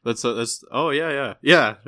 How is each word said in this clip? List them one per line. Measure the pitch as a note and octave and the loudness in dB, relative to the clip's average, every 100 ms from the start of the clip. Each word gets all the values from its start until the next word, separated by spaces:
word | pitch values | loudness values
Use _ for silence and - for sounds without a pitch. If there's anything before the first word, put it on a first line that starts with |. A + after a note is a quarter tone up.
That's | A#2 A2+ | -6 -4
a, | A#2+ | -2
that's, | A2 A#2 - - | -2 -4 -8 -8
oh, | C3 D#3 | -4 -2
yeah, | C#3+ D#3+ | -2 -2
yeah. | C#3 B2+ F#2+ | -4 -6 -4
Yeah. | C3 E3+ A2+ G#2+ | 4 6 4 -2